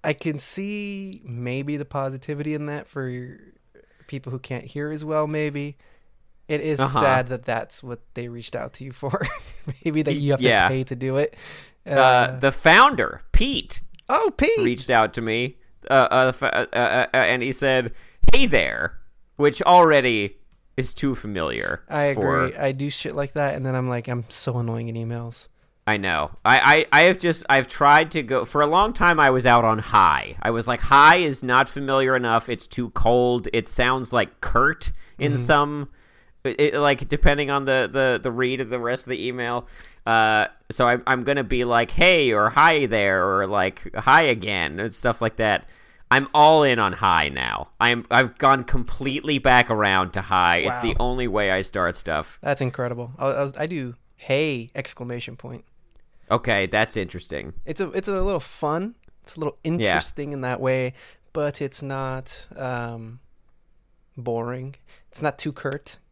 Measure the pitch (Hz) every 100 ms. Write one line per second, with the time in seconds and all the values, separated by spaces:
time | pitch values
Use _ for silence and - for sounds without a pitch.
0 | 160 151 170 147 - - 196 208 202 196
1 | 196 190 - 120 123 127 139 147 143 143
2 | 135 131 - 147 151 151 147 147 - 143
3 | 131 123 123 - - _ _ _ _ _
4 | - 139 131 127 - 127 - 147 147 151
5 | 151 156 151 151 151 143 143 143 _ _
6 | _ _ _ _ - 151 156 147 131 135
7 | 135 131 123 127 - 113 - - 127 120
8 | - - 120 120 113 123 127 - 131 131
9 | 139 - - 605 - - - 135 165 151
10 | 151 147 143 135 123 107 92 131 131 123
11 | 131 135 151 - - - - _ - 139
12 | 131 127 120 127 139 - 160 180 269 214
13 | 90 - - - 254 277 - - - -
14 | _ 285 440 - 294 453 359 123 127 120
15 | 110 - 113 113 127 - - - - 135
16 | 123 131 131 123 135 - 123 - 123 123
17 | - 131 104 127 123 127 139 131 117 -
18 | - - - - 240 120 73 57 78 -
19 | - _ - - 147 - - 180 165 147
20 | 127 110 101 - - _ _ - 123 -
21 | 139 123 107 98 78 58 50 - - 151
22 | 147 131 - 80 - - 143 135 143 -
23 | 147 147 143 151 143 147 131 127 127 123
24 | 120 120 113 - - 123 117 117 117 113
25 | 117 117 117 113 - _ _ _ - 104
26 | 98 80 76 - 107 127 131 151 151 143
27 | 175 185 170 165 - 135 127 - 143 147
28 | 160 156 120 131 - 147 147 170 214 240
29 | 175 160 143 131 127 120 113 110 - 107
30 | 90 69 50 - - 113 117 120 - 139
31 | 156 175 165 131 127 123 139 143 135 135
32 | 131 127 120 113 - 117 - - 120 -
33 | 113 123 123 123 107 117 - - 123 131
34 | 120 123 98 _ - 117 139 160 - -
35 | - - 139 131 120 147 147 147 143 -
36 | _ _ _ _ 131 - 147 143 143 135
37 | 139 143 - 143 143 139 135 131 110 135
38 | 131 113 131 117 127 131 123 123 117 127
39 | - 127 117 123 120 120 - - - -
40 | - 113 110 107 - - _ - 123 123
41 | 120 127 123 143 113 127 120 117 117 -
42 | 175 175 135 107 107 131 160 160 127 110
43 | 101 95 92 95 98 101 95 - 95 -
44 | 113 143 156 117 104 98 78 82 110 95
45 | 123 113 113 - 110 98 - - - _
46 | - 131 139 151 151 160 143 120 101 90
47 | 101 82 73 67 62 52 - - 117 120
48 | 117 120 127 - 139 135 120 127 113 -
49 | 135 135 143 143 135 123 120 110 104 95
50 | 92 95 90 92 87 87 82 123 117 104
51 | 123 127 123 104 101 92 95 101 87 87
52 | - 78 78 - - 139 131 127 123 120
53 | 120 131 135 131 139 - 156 170 127 120
54 | _ _ - 135 156 131 117 - 131 -
55 | 123 120 - 123 127 - _ _ _ -
56 | - _ - 107 - 101 95 107 113 113
57 | 92 90 - 73 62 - - 156 185 -
58 | 190 196 185 185 - - 151 160 202 240
59 | - _ - - 151 - 160 165 107 80
60 | - - 143 143 127 123 131 131 127 131
61 | - _ _ 160 147 - 139 - 139 135
62 | 135 131 127 - - - 131 123 120 117
63 | 113 123 _ _ _ _ _ _ _ _
64 | _ - 120 117 117 127 131 139 _ -
65 | _ - 151 - 156 139 143 139 - -
66 | _